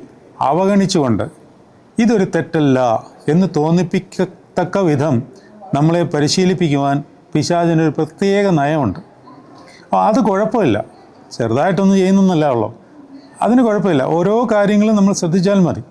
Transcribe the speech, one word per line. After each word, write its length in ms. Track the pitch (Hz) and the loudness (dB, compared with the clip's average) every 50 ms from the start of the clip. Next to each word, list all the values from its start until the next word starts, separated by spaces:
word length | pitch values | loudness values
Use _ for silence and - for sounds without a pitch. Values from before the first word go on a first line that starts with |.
| - - - - - - - - | -8 -16 -20 -20 -20 -16 -8 -4
അവഗണിച്ചുകൊണ്ട് 840 | 127 131 151 175 196 196 202 196 196 - - 170 139 123 110 92 107 - - - - - - - _ _ _ _ _ _ _ - | -2 -2 0 0 0 2 2 2 0 0 0 0 0 0 0 -2 -4 -8 -12 -18 -20 -20 -20 -20 _ _ _ _ _ _ _ 0
ഇതൊരു 260 | 233 208 240 202 190 | 0 2 2 2 0
തെറ്റല്ല 800 | - - 165 - - - 160 147 139 131 127 127 120 110 - - - - - - 147 | 0 -2 -4 -4 -2 -2 0 2 2 2 2 2 0 0 -2 -4 -10 -20 -8 -4 0
എന്ന് 180 | 151 180 190 180 - | 0 2 0 0 0
തോന്നിപ്പിക്കത്തക്ക 1200 | 151 151 160 170 180 175 180 - 185 185 - - - 185 185 - - - - - 190 175 180 - 202 | -2 0 2 0 0 0 -2 -4 -6 -6 -6 -6 -6 -6 -6 -6 -14 -20 -8 -6 -4 -4 -2 -2 0
വിധം 440 | 190 165 147 127 143 160 131 117 - - - - - - - - - - - | 0 0 0 0 0 0 -2 -2 -4 -8 -14 -20 -20 -20 -20 -20 -10 -6 -2
നമ്മളെ 280 | 139 151 160 165 175 | 0 0 2 2 0
പരിശീലിപ്പിക്കുവാൻ 1040 | 170 - - 147 151 147 - 190 185 180 185 - 175 147 143 139 139 139 139 147 151 - - - - _ | 0 -2 -2 -2 -2 0 0 0 0 0 0 0 0 0 0 0 0 0 -2 -4 -6 -10 -18 -20 -10 _
പിശാചിനൊരു 580 | - 156 139 - 175 170 175 170 165 160 160 156 | -4 -2 -2 0 0 0 0 0 0 0 0 0
പ്രത്യേക 580 | - 165 156 151 - - 196 196 196 202 202 196 | -2 -2 -4 -6 -6 -4 -2 0 0 0 0 0
നയമുണ്ട്. 500 | 175 147 139 147 160 156 135 98 87 82 - - - - - - - - - - - - - - - - - | 0 0 0 0 0 -2 -2 -4 -4 -8 -12 -20 -20 -20 -20 -20 -20 -20 -20 -20 -20 -20 -20 -20 -20 -20 -10
അപ്പോൾ 180 | - 196 190 | -4 -2 0
അത് 180 | 185 196 220 269 | 0 2 0 0
കുഴപ്പമില്ല, 640 | 226 214 190 190 214 214 - 233 190 131 101 - - - - - - - - - - - | 0 0 0 0 -2 0 0 0 0 0 0 -2 -4 -10 -16 -20 -20 -20 -20 -20 -20 -14
ചെറുതായിട്ടൊന്നും 640 | - - 117 110 113 135 156 190 185 175 196 196 196 | -8 -6 -4 -2 0 0 0 0 0 0 2 2 2
ചെയ്യുന്നെന്നല്ല 540 | 190 185 185 196 196 196 185 180 151 151 143 | 2 2 2 2 2 2 2 2 2 0 0
ഉള്ളൂ, 280 | 123 117 104 113 - - - - - - - - - - - - - - | 0 -2 -2 -4 -8 -14 -20 -20 -20 -20 -20 -20 -20 -20 -20 -20 -8 -4
അതിന് 200 | - 202 240 262 | -2 2 2 2
കുഴപ്പമില്ല. 400 | 240 220 208 208 170 196 160 131 | 2 2 0 0 0 0 0 0
ഓരോ 460 | - 147 156 170 180 196 214 233 247 226 | 0 0 0 0 0 0 0 0 0 0
കാര്യങ്ങളും 440 | 220 208 202 196 208 208 208 220 220 | 0 2 2 2 2 2 2 2 2
നമ്മൾ 160 | 202 196 202 | 2 2 2
ശ്രദ്ധിച്ചാൽ 480 | 196 - 180 165 165 196 170 202 202 196 | 0 -2 -2 -2 0 0 0 2 2 2
മതി. 220 | 180 143 - 110 - - | 2 2 0 -4 -10 -14